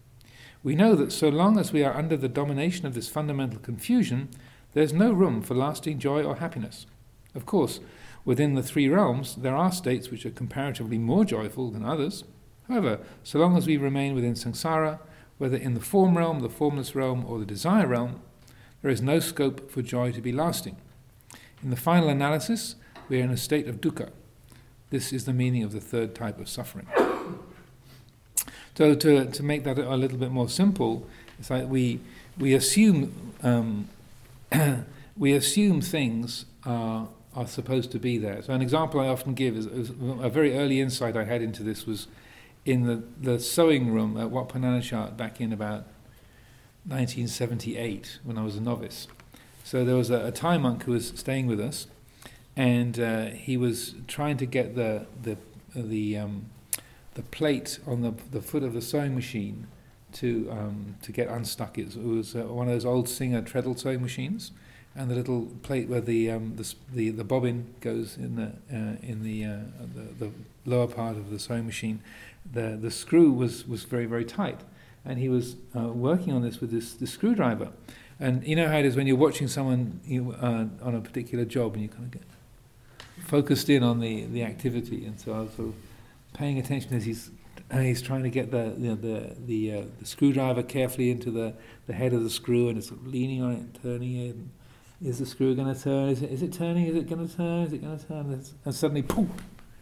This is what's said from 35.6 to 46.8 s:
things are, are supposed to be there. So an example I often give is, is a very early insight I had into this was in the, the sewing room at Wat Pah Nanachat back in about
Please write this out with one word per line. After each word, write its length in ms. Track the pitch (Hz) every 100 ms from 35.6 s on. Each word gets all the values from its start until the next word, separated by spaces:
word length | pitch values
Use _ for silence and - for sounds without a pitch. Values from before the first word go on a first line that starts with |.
| 208 160
things 640 | 123 156 127 113 120 - - - 123
are, 440 | 120 113 113 110 - - 127
are 120 | 120
supposed 440 | - 117 131 123
to 80 | 117
be 180 | 123 117
there. 240 | 104 101
So 120 | 120
an 80 | 131
example 400 | 127 151 160 151
I 80 | 131
often 240 | 127 135
give 240 | 123 131 110
is, 80 | 110
is 240 | 127 113 123 127 127
a 80 | 123
very 280 | 135 147 131
early 220 | 143 135
insight 380 | 135 127 117 110
I 80 | 104
had 160 | 120
into 220 | 113 104
this 220 | 107 104 -
was 220 | 107 - - - - - - -
in 220 | 127 120
the, 160 | 117 117 -
the 200 | 131 120
sewing 520 | 120 - 165 143 120
room 260 | 110 110 110
at 140 | 113
Wat 160 | 127 123
Pah 120 | 131
Nanachat 580 | 127 123 117 117 101 110
back 240 | 113 -
in 100 | 117
about 340 | 107 104 107 - - - - - - - - - _